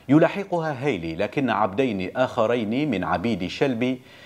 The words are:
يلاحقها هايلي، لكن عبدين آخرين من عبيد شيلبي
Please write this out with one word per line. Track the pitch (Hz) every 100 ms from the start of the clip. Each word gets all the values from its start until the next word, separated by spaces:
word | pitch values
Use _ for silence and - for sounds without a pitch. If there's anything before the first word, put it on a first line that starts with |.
| -
يلاحقها | 151 165 196 - 175 156 123 147
هايلي، | 95 82 80
لكن | 107 147 127
عبدين | 101 104 98 131 95 90 123
آخرين | 127 123 110 123 104 123 151
من | 95
عبيد | 82 87 117 92 87
شيلبي | - 143 117 127 127 - -